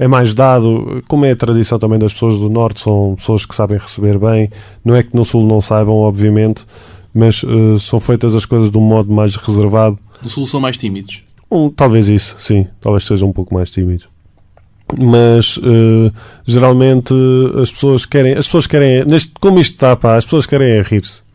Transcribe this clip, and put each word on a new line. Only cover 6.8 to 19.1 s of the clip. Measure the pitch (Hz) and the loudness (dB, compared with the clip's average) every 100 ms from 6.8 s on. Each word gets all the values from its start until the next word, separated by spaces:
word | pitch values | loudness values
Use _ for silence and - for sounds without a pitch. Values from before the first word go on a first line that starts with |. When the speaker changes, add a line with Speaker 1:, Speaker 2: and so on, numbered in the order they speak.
| - - - | -20 -20 -8
Speaker 1:
mas, | 113 113 104 | 0 0 0
eh, | 123 113 110 107 | -2 0 2 0
são | - 117 | -2 -4
feitas | - 117 120 110 | -2 -2 0 -2
as | |
coisas | - 120 107 | -2 0 0
de | 107 | 2
um | |
modo | 110 110 104 | 2 2 0
mais | 104 104 | 0 0
reservado. | 101 - 104 104 110 110 101 - - | -2 -4 0 0 2 0 -2 -10 -18
Speaker 2:
No | 120 | -12
Sul | - 131 | -10 -8
são | 143 | -6
mais | 131 123 | -6 -6
tímidos? | 110 98 101 - - - _ | -8 -10 -12 -20 -20 -20 _
Speaker 1:
Um, | 180 147 | -2 -2
talvez | - 135 113 104 | 0 2 2 2
isso, | 104 - - | 0 -2 -10
sim. | - 104 95 - | -4 -2 -2 -6
Talvez | 110 101 - | -4 -2 -2
sejam | 101 98 | -2 -2
um | |
pouco | 95 90 | -4 -6
mais | 92 87 | -4 -4
tímidos. | - 90 90 - _ _ _ _ _ _ _ - - | -4 -4 -6 -10 _ _ _ _ _ _ _ -12 -2
Mas, | 127 117 120 117 107 - | 2 4 4 4 0 -2
eh, | 127 113 113 110 113 107 - - - | 0 2 4 2 0 -2 -12 -14 -4
geralmente, | 120 127 127 131 131 123 131 131 127 131 - | 2 2 4 2 2 0 0 2 2 0 -2
as | 123 | -4
pessoas | - 139 131 - | -2 0 0 0
querem, | 143 131 | 0 2
as | 139 - | 0 -2
pessoas | 170 - | -2 0
querem, | 151 139 127 | 2 2 2
neste, | 139 | 2